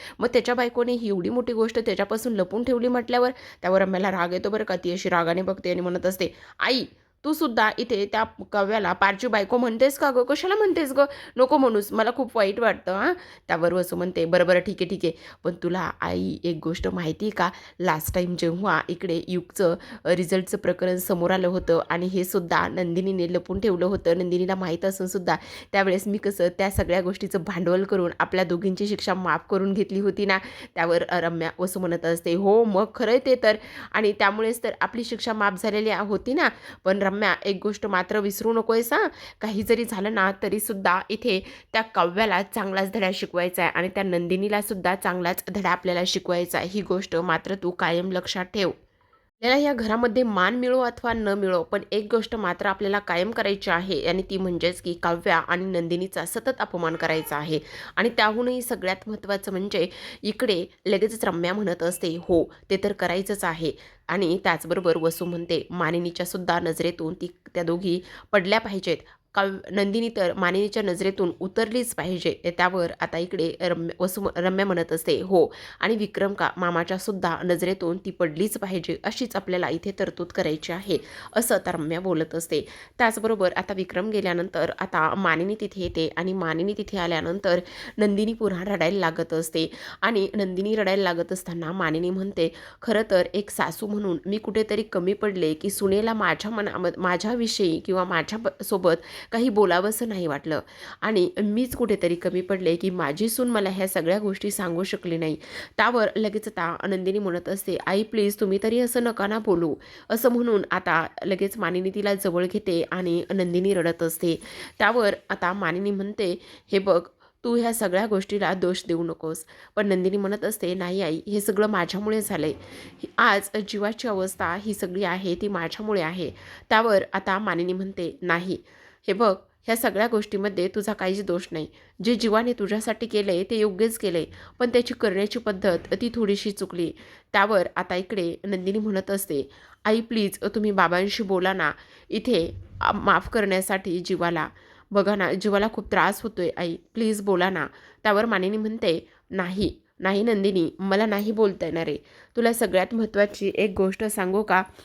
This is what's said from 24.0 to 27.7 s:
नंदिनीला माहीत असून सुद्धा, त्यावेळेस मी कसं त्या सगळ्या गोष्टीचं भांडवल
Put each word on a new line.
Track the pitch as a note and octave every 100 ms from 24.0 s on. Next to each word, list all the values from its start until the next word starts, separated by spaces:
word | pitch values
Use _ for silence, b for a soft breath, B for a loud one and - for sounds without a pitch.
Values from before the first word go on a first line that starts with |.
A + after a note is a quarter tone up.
| E3+ E3+
नंदिनीला | F3+ F3 F#3 F#3+
माहीत | F#3 E3+ F#3+
असून | F#3+ F#3
सुद्धा, | G3+ F3+ D#3 B B B
त्यावेळेस | G3 F#3+ F#3 G#3
मी | G3+
कसं | G3+ G3+ F3+
त्या | - G3
सगळ्या | G3+ E3+ F3+
गोष्टीचं | F3+ F#3+ G3 G3
भांडवल | E3 F3+ E3+